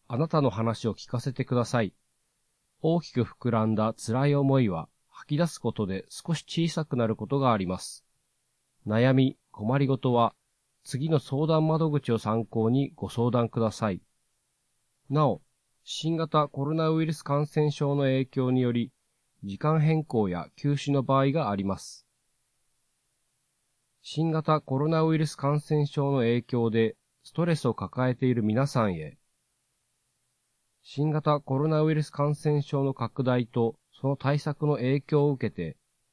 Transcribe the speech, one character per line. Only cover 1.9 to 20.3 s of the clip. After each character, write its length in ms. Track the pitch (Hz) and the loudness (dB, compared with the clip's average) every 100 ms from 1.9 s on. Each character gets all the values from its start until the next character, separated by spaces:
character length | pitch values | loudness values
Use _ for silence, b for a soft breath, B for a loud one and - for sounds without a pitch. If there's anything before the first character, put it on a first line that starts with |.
| _ _ _ _ _ _ _ _ _ | _ _ _ _ _ _ _ _ _
大 220 | 160 170 | 0 0
き 80 | - | -2
く 140 | 127 | -2
膨 260 | 113 - 120 | -2 -2 -2
ら 160 | 113 110 | 0 2
ん 80 | |
だ 200 | 107 110 - | 2 0 -2
辛 300 | - 117 143 | -4 0 2
い 60 | |
思 260 | 143 135 135 | 2 2 4
い 100 | 113 | 2
は 180 | 85 78 _ _ | -2 -8 _ _
吐 240 | - - 147 | -18 -6 -2
き 20 | |
出 80 | 170 | -2
す 100 | - | -2
こ 120 | 117 | -6
と 140 | - 101 | -4 -4
で 200 | 95 - | -4 -8
少 240 | - - | -14 -6
し 120 | 160 - | -6 -4
小 200 | - 165 | -2 -2
さ 140 | - 156 | -2 -4
く 100 | 123 | -2
な 100 | 113 | 0
る 80 | |
こ 120 | 110 107 | -2 -4
と 120 | 139 | 0
が 140 | 131 | 2
あ 60 | 110 | 0
り 80 | 90 | 0
ま 120 | 92 | -6
す。 280 | - - _ _ _ _ _ _ _ _ 104 | -8 -18 _ _ _ _ _ _ _ _ -4
悩 260 | 110 127 | 2 4
み、 240 | 131 135 - _ | 4 2 0 _
困 280 | - 107 135 | -8 -2 0
り 80 | 139 | 0
ご 120 | 135 | 0
と 160 | 131 | 2
は 200 | 120 117 - _ _ _ _ | 2 2 0 _ _ _ _
次 280 | - 127 160 | -10 -6 0
の 80 | 160 | 0
相 280 | - 135 156 | 0 -4 2
談 220 | 160 156 | 2 2
窓 220 | 156 160 | 2 0
口 200 | 147 - | 0 0
を 80 | 113 | -2
参 280 | 110 113 110 | 0 -2 -2
考 240 | 113 110 | 0 2
に 220 | 131 139 | 2 0
ご 160 | - 101 | -6 -8
相 200 | - 120 | -2 0
談 200 | 120 113 | 0 0
く 100 | - | 0
だ 100 | 110 | -2
さ 200 | - 110 | -2 -4
い。 100 | 90 _ _ _ _ _ _ _ _ _ _ - | -4 _ _ _ _ _ _ _ _ _ _ -4
な 160 | 143 143 | 0 2
お、 160 | 82 _ _ _ _ | 0 _ _ _ _
新 320 | - - 160 165 | -14 -6 -4 -2
型 320 | 160 156 147 | 0 0 0
コ 160 | - | -2
ロ 100 | 139 | -4
ナ 140 | 160 160 | 0 0
ウ 140 | 160 | 0
イ 40 | 160 | -2
ル 60 | |
ス 100 | 156 | -4
感 240 | - 143 147 | -2 -2 0
染 240 | 156 151 | 0 0
症 260 | - 143 143 | 0 -2 0
の 80 | |
影 200 | 135 131 | 2 0
響 260 | 127 139 127 | -2 -2 0
に 120 | 127 | 2
よ 100 | 123 | 2
り、 200 | 120 120 _ _ _ _ _ | 0 -2 _ _ _ _ _
時 140 | 101 98 | -12 -4
間 220 | 151 160 | 0 2
変 240 | 151 156 | 2 2
更 260 | 151 117 101 | 0 0 0